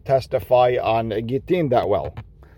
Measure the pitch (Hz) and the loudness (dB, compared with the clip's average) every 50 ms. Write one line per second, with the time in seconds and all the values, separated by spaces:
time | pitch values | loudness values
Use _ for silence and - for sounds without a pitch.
0 | - - 135 131 - - - 123 - - 127 123 123 123 127 120 85 107 113 117 | -2 0 0 0 0 -2 -6 -4 0 2 4 4 4 4 2 0 0 0 0 0
1 | 113 113 101 110 117 113 131 127 - - 175 180 160 135 120 113 85 92 101 78 | -2 -2 -4 -4 -4 -4 -4 -4 -2 -2 -2 0 0 2 2 2 2 2 0 -2
2 | 71 76 - - - - - - - - - | -2 -6 -10 -14 -18 -20 -20 -20 -20 -20 -20